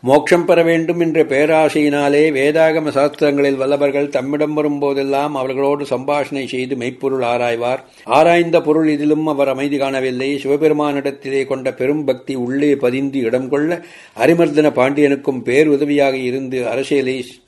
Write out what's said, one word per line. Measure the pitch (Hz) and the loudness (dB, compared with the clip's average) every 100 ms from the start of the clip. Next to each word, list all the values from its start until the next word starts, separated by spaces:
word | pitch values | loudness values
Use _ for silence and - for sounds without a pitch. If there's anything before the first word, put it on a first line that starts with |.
மோட்சம் | 123 143 151 175 | 4 2 4 2
பெற | 175 170 | 4 4
வேண்டும் | 165 165 160 170 | 4 2 0 0
என்ற | 165 160 | 0 2
பேராசையினாலே | 135 135 151 160 156 156 147 143 143 143 156 | 0 2 2 2 2 2 0 2 2 2 2
வேதாகம | 139 139 156 160 160 156 | 2 0 2 2 2 -2
சாஸ்திரங்களில் | 135 147 147 151 143 143 135 | 0 0 0 0 2 0 0
வல்லவர்கள் | 135 143 143 139 143 | -2 0 0 0 -2
தம்மிடம் | 143 131 147 151 151 | -4 -4 -2 -2 -2
வரும்போதெல்லாம் | 147 143 143 139 139 139 147 | -2 -2 -2 -2 -2 -2 -2
அவர்களோடு | 143 131 131 139 143 | -4 -6 -2 -2 -2
சம்பாஷணை | 143 127 135 147 139 143 131 | -2 -4 -2 -2 -2 -6 -6
செய்து | 127 127 131 | -6 -6 -4
மெய்ப்பொருள் | 120 127 139 131 | -6 -6 -4 -2
ஆராய்வார். | 120 120 120 117 120 127 - _ | -2 -2 -2 -2 -4 -6 -10 _
ஆராய்ந்த | - 127 160 170 170 165 | 0 4 6 4 4 0
பொருள் | 143 156 156 | 2 2 2
இதிலும் | 147 147 151 156 | 0 0 0 0
அவர் | 143 139 | 0 0
அமைதி | 131 143 143 | 0 -2 -2
காணவில்லை. | 135 135 131 127 131 143 | -2 -2 -4 -4 -4 -4
சிவபெருமானிடத்திலே | 135 147 156 147 147 143 139 139 135 139 131 | -2 2 2 2 0 -2 -4 -6 -4 -4 -2
கொண்ட | 135 131 | -4 -4
பெரும் | 120 131 151 | -4 -2 -2
பக்தி | 139 127 - | -2 -4 -4
உள்ளே | 135 123 135 147 139 | -6 -4 0 2 2
பதிந்து | 123 131 139 135 | 0 0 -2 -2
இடம் | 113 123 131 | -2 -2 -2
கொள்ள | 139 151 170 - - - - | -2 -2 -4 -8 -20 -20 0
அரிமர்தன | 123 170 165 147 151 | 2 4 2 4 2
பாண்டியனுக்கும் | 127 131 143 147 139 143 131 | 2 0 2 2 2 -2 -4
பேருதவியாக | 120 127 156 139 147 143 139 | 0 2 4 2 2 2 2
இருந்து | 131 127 131 135 127 120 | 0 -4 -4 -6 -6 -4
அரசியலை | 120 131 143 127 131 123 - | -4 -2 0 0 -4 -8 -16